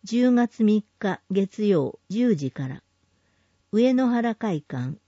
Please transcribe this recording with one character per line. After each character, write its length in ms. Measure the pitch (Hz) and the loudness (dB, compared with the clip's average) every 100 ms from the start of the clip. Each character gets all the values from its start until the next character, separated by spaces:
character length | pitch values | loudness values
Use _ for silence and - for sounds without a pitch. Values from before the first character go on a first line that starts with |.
十 260 | - 233 247 | -2 0 2
月 340 | 240 240 - | 2 0 0
三 200 | 214 214 - _ | 2 2 -2 _
日 240 | 202 - _ | -6 -6 _
月 340 | 190 196 - | -2 -2 -2
曜 340 | 208 180 131 - _ | 0 2 0 -6 _
十 260 | 202 247 | -2 0
時 160 | 175 135 | 0 -2
か 180 | - 131 | -6 -10
ら。 140 | 139 _ _ _ _ _ _ _ _ _ | -10 _ _ _ _ _ _ _ _ _
上 220 | 208 247 | 0 2
野 120 | 254 254 | 2 2
原 280 | 240 233 | 0 -2
会 260 | 220 220 160 | -4 -4 -6
館 380 | - 135 123 - | -6 -8 -8 -10